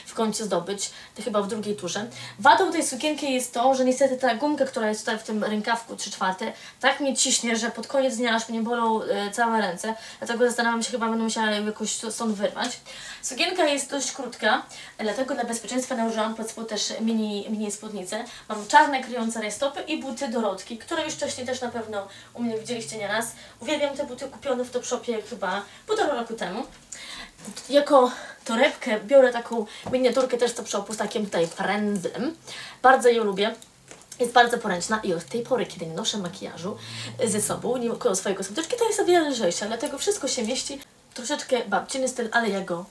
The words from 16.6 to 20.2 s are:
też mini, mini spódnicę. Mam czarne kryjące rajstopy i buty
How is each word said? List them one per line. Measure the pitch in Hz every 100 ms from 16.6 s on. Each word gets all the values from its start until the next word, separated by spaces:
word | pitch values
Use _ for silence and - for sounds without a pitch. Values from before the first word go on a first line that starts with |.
| 220
też | 208 - 214
mini, | 226 220 214 202 208
mini | 214 208
spódnicę. | - 214 196 180 220 254 - -
Mam | 208 202
czarne | 294 285 262
kryjące | 226 240 226 226
rajstopy | 214 - 277 359
i | - 302
buty | 262 226